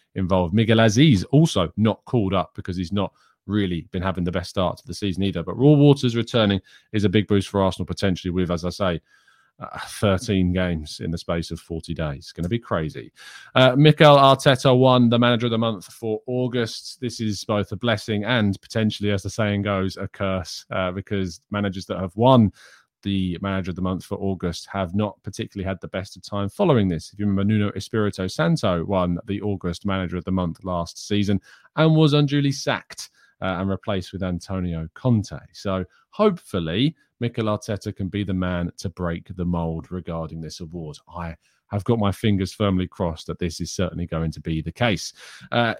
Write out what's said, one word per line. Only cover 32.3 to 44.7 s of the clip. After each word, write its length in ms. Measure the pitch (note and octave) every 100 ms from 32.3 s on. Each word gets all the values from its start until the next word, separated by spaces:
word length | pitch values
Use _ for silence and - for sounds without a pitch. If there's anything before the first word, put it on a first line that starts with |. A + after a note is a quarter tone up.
| C#3+ C#3
sacked, 560 | C#3 C#3+ A2+ - - - _ _ -
uh, 160 | F#2+ F2+
and 120 | G2
replaced 420 | F#2+ - F#2+ -
with 100 | F#2
Antonio 640 | F#2 F2 - F#2+ F2+ E2 E2
Conte. 440 | - B2+ A2 F#2+ D2+ -
So 320 | - G2+ F#2+ F2+ _ _
hopefully 840 | - G#3+ E3+ - F#2+ D#2+ F#2 D3 - _ -
Mikel 260 | A#2+ A#2 A2
Arteta 480 | G#2 - G2+ G#2+
can 140 | - F#2
be 160 | G2+
the 100 | G2
man 360 | F#2 F2+ F2+ E2+ -
to 100 | F2+
break 440 | - F2 E2 - F#2
the 80 |
mould 460 | F2 E2+ E2 E2 -
regarding 500 | F2+ E2+ E2 D#2+ D#2+
this 200 | D#2 -
award. 380 | E2 F2 D2+ C#2+ _
I 280 | E2+ E2+ D#2+ _ _ _
have 160 | G#2
got 140 | G#2+ A#2
my 140 | G2+
fingers 400 | - A2 G2 F#2+
firmly 340 | - G#2 F#2 F2+
crossed 400 | - F2 D#2 -
that 120 | E2
this 220 | F2 -
is 120 | E2+
certainly 340 | - F2 E2 F2
going 260 | D#2+ E2
to 80 | D#2
be 220 | E2 D#2+
the 100 | D#2+